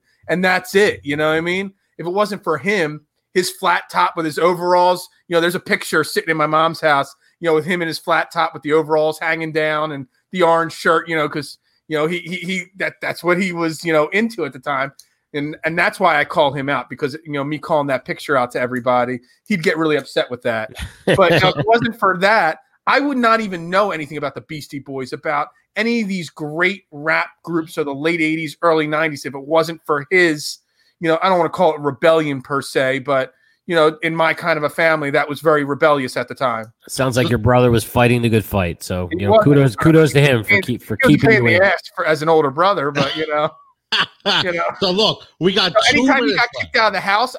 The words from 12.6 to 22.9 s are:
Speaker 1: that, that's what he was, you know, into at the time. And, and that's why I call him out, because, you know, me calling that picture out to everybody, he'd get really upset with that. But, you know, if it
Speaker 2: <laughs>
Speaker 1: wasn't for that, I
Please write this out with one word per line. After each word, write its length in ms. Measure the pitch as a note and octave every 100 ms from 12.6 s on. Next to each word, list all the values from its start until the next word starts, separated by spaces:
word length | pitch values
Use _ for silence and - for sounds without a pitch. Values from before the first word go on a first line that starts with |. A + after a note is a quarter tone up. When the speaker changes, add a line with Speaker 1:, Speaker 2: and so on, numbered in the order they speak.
| F3+ F#3
Speaker 1:
that, 180 | D#3 -
that's 220 | - -
what 180 | E3 F3
he 100 | F#3+
was, 300 | E3+ E3 D#3
you 80 | E3+
know, 140 | D#3 D3+
into 360 | G3 A3+ A3+ C#3+
at 80 |
the 60 | D3
time. 340 | D3+ C3+ C#3 - _ _ _
And, 240 | D3 D3 D#3+ D#3+
and 120 | E3+
that's 220 | F#3+ -
why 200 | F3+ D3
I 60 | C#3+
call 280 | F3+ C#3+
him 160 | C#3+ C3+
out, 200 | C3+ B2
because, 280 | C#3+ C#3+ D3+ D#3
you 80 |
know, 100 | D3
me 140 | C#3 D3+
calling 300 | - D#3 C#3+
that 180 | B2+ -
picture 320 | E3 - C3+
out 140 | B2
to 80 | D3
everybody, 600 | B2 B2 B2+ B2 B2 B2+ _ _ -
he'd 160 | G#3
get 140 | E3+ D#3+
really 180 | D#3+ D3
upset 340 | C#3+ E3 D3+
with 140 | B2
that. 280 | B2+ A2+ A2 - - - -
But, 260 | F#3 F3
you 80 | E3
know, 100 | F#3
if 80 | D3
it 80 | G#3
Speaker 2:
<laughs> 20 |
Speaker 1:
wasn't 320 | A#3 A#3 -
for 180 | G3 F3+
that, 400 | G3 A3 E3 - _ _
I 140 | -